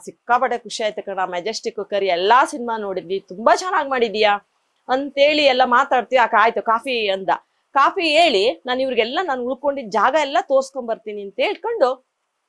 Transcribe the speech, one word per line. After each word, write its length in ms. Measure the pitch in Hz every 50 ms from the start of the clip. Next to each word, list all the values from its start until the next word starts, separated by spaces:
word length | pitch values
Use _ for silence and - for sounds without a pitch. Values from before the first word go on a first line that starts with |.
| -
ಸಿಕ್ಕಾಪಟ್ಟೆ 520 | 190 - _ _ - 240 247 262 240 240
ಖುಷಿ 260 | 233 - 208 - - 226
ಆಯ್ತು 220 | 214 208 208 196
ಕಣ. 140 | 202 190 190 185
ಮೆಜೆಸ್ಟಿಕ್ 640 | 180 180 175 170 214 220 - - 233 - - 196 -
ಕರಿ 180 | 208 202 196
ಎಲ್ಲಾ 380 | 185 175 170 185 202 233 262 302
ಸಿನಿಮಾ 320 | - 294 262 240 233 226
ನೋಡಿದ್ವಿ, 420 | 220 208 202 190 185 160 165 190 196
ತುಂಬಾ 360 | - - 185 185 226 285 349
ಚೆನ್ನಾಗ್ 340 | - 370 370 403 320 294 269
ಮಾಡಿದೀಯಾ 500 | 269 254 240 220 185 214 214 208 202 202 - _ _ _ _ _ _ _ _
ಅಂತೇಳಿ 560 | - 254 262 285 277 - 277 277 294 311 294 294
ಎಲ್ಲ 180 | 269 254 254 254
ಮಾತಾಡ್ತೀವಿ. 580 | 247 247 254 277 262 269 254 208 - 254 254 233
"ಅಕ್ಕ 120 | 220 240 214
ಆಯ್ತು 220 | 214 233 226 214
ಕಾಫಿ" 480 | - 226 220 233 - 269 254 233 214 202
ಅಂದ. 200 | 190 190 190 170 156 - - _ _ _ _ _ -
ಕಾಫಿ 360 | 277 277 330 - 392 339 320
ಹೇಳಿ, 540 | 294 311 349 320 233 190 196 247 - - -
ನಾನ್ 160 | 247 247 254
ಇವ್ರಿಗೆಲ್ಲ 380 | 269 262 254 220 220 233 269 339 381
ನಾನ್ 180 | 330 262 254
ಉಳ್ಕೊಂಡಿದ್ 500 | 240 247 269 254 285 285 277 277 247 202
ಜಾಗ 240 | 190 214 202 254 269 311
ಎಲ್ಲ 160 | 294 269 285 349
ತೋರ್ಸ್ಕೊಂಡ್ 460 | - - 269 269 262 - - 269 240
ಬರ್ತೀನಿ 340 | 226 220 220 _ 214 208 208
ಅಂತ 180 | 202 202 - -
ಹೇಳ್ಕೊಂಡು 680 | 277 370 381 - - 453 480 427 277 247 262 262 _ _ _ _ _ _ _ _ _